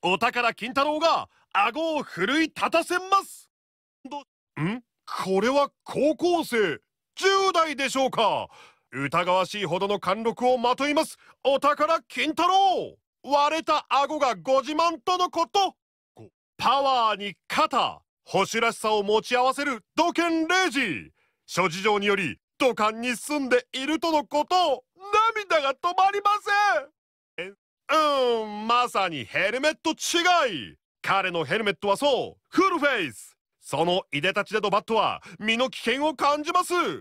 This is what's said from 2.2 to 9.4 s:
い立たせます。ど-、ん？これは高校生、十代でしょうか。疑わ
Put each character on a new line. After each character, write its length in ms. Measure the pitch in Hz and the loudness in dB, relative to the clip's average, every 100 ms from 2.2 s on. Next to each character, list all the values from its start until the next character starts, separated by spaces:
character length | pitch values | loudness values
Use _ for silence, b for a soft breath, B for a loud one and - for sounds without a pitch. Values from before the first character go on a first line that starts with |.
| 196 294 | -2 0
い 60 | 320 | -2
立 220 | - 202 | -2 0
た 140 | 330 | 0
せ 140 | 320 359 | 0 -4
ま 240 | 370 392 | 2 0
す。 280 | 370 - _ _ _ _ _ _ | 0 -18 _ _ _ _ _ _
ど-、 140 | 262 285 269 _ _ - | -14 -14 -14 _ _ -8
ん？ 200 | 160 240 _ _ - | -6 -6 _ _ -12
こ 340 | - 185 190 | -8 0 0
れ 100 | 220 | 2
は 200 | 277 277 _ | 2 0 _
高 340 | - 180 277 311 | -8 0 0 2
校 280 | 339 339 | 0 0
生、 360 | 285 233 190 127 _ _ _ | 0 0 0 -2 _ _ _
十 380 | - 370 392 381 | -2 2 4 2
代 240 | 349 320 262 | 2 0 0
で 140 | 269 | -2
し 60 | 262 | 0
ょ 80 | 262 | 0
う 40 | |
か。 380 | - 208 143 95 B B B B | 2 0 0 -6 B B B B
疑 420 | 123 139 160 180 | -8 -2 -2 2
わ 120 | 185 | 0